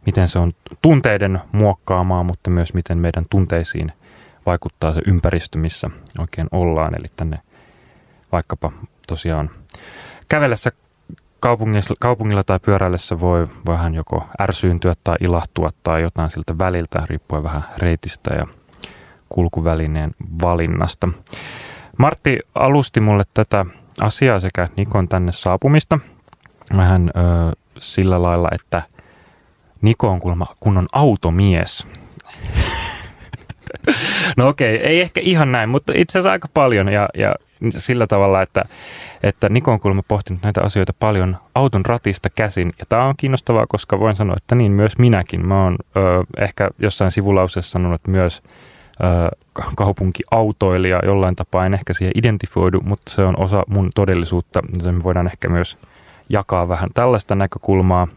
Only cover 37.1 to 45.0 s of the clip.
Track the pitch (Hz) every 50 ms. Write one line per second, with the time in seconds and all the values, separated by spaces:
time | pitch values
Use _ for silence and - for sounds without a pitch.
37.1 | - - 107 101 - - _ _ _ _ - 113 85 76 - - 123 123 113 98
38.1 | 107 98 98 98 95 95 95 - _ 95 95 - - - - - - - - -
39.1 | - - - 101 - _ - 101 101 - - 135 113 101 - 101 95 98 - -
40.1 | 107 101 95 - 92 90 98 107 101 98 90 104 - 104 92 - - _ - 110
41.1 | 104 95 92 92 90 - _ _ _ 123 135 127 107 98 90 - 117 120 - 104
42.1 | 95 - - - _ - 110 104 - 95 87 85 - - - _ 113 113 127 135
43.1 | 139 - - 135 131 127 _ - 117 110 117 - - 104 - - 104 95 107 113
44.1 | 104 95 110 95 90 95 _ - 120 123 120 104 101 101 104 110 - -